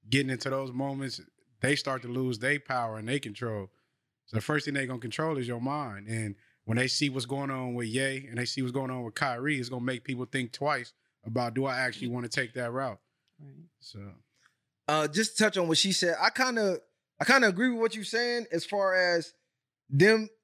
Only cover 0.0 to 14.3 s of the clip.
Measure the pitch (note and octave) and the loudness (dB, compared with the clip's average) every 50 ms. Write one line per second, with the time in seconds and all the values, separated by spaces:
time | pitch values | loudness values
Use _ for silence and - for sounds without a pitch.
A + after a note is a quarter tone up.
0 | _ G#2+ A#2 C#3 C3+ C3 B2+ A#2+ - C3+ C3+ C3+ C3+ C3 B2 B2+ C#3 C#3 C#3 C3+ | _ 2 2 2 2 2 -2 -4 -4 -4 -2 -2 -4 -4 -4 -4 -4 -4 -4 -6
1 | C3+ B2+ - - D#2 - _ _ _ _ _ _ - C3 D3 C#3+ - C#3 C3 C3 | -8 -8 -10 -12 -14 -20 _ _ _ _ _ _ 0 2 2 0 0 -4 -4 -4
2 | A#2 A#2+ A#2+ C3 C3 B2+ A#2+ G#2+ A#2 C3+ D3 D3 - - C3+ B2 A#2+ A2+ A2 A2 | -6 -6 -4 -2 -2 -2 -2 -2 0 0 0 0 -2 -4 -2 -2 -2 -2 -6 -6
3 | G#2+ A#2 C3+ C#3+ - A#2 G#2 - B2 A#2 A2 G#2 G2 F#2+ _ _ _ _ _ _ | -4 -4 -4 -4 -4 -6 -8 -6 -6 -4 -4 -4 -6 -10 _ _ _ _ _ _
4 | _ _ _ _ _ - - A2 - - D3+ D3 C#3 D3+ C#3 C#3 C3+ B2 B2+ A#2+ | _ _ _ _ _ -4 -4 -4 -2 0 0 0 0 0 -2 -2 -2 -2 -6 -6
5 | A2+ A#2+ - - D#3 D#3+ D#3 C3+ B2 A#2 A#2+ A#2 A#2+ C3+ C#3+ D3+ C#3+ A#2+ G2+ G2 | -6 -8 -4 -2 -2 -2 -2 -2 -2 -4 -4 -4 -2 -4 -2 -4 -4 -6 -8 -12
6 | G2+ G#2+ A2+ A2+ A2 G#2 G2 _ _ _ _ _ _ A2 A2+ A#2+ B2+ C3 - - | -8 -6 -4 -4 -4 -4 -6 _ _ _ _ _ _ -2 0 2 2 2 2 0
7 | D3+ C#3 B2+ C3+ A#2+ A#2+ C#3 C#3 C#3 C3+ C3+ C3 B2+ B2 A#2+ A#2+ A#2+ A2+ A2 C3 | 0 0 0 -4 -4 -4 -4 -4 -2 -4 -4 -4 -4 -4 -4 -4 -4 -2 -2 0
8 | C3+ C3+ C3+ C3+ C3+ C3 A#2 A#2 B2 A#2+ - C#3 C3 B2 B2 C#3 C3+ B2+ B2+ B2+ | 0 -2 -2 -6 -10 -8 -6 -4 -4 -4 -2 -4 -4 -2 -2 -4 -4 -4 -6 -6
9 | A#2+ A2+ - - D3 C3+ B2 A#2+ C3 D3+ D3+ C3 B2 A#2+ C3 B2 A#2+ B2+ B2+ A#2+ | -8 -8 -4 -2 -2 -2 -2 -2 -2 -2 -2 -2 -4 -6 -6 -4 -2 -2 -4 -4
10 | _ - C3 A#2+ B2+ - - C3+ B2 A#2 - - C#3 D3 D3 B2+ A#2+ - _ _ | _ -8 -6 -6 -6 -4 -4 -4 -4 -4 -6 -4 -2 0 0 -2 -4 -10 _ _
11 | _ _ _ _ _ A2 A2+ B2 B2 A#2+ A2+ C3 C3+ C3+ B2 B2+ C3 B2 A2+ - | _ _ _ _ _ -4 -2 -2 -2 0 0 0 -2 0 0 0 -2 -2 -2 -4
12 | B2+ A#2+ A#2+ B2 A#2+ A2+ - C#3+ C3 A#2 - B2+ B2 A#2 A#2+ C3 C3+ B2+ G#2 F#2+ | -6 -4 -4 -4 -6 -4 -2 -4 -4 -2 -4 -6 -4 -4 -4 -4 -4 -4 -6 -10
13 | _ _ _ _ _ _ _ _ D3+ C#3 C3+ C#3+ E3 E3+ _ _ - - - G#2 | _ _ _ _ _ _ _ _ -20 -20 -20 -20 -20 _ _ _ -20 -18 -16 -16
14 | G2 G2+ F2+ - _ _ | -16 -16 -18 -20 _ _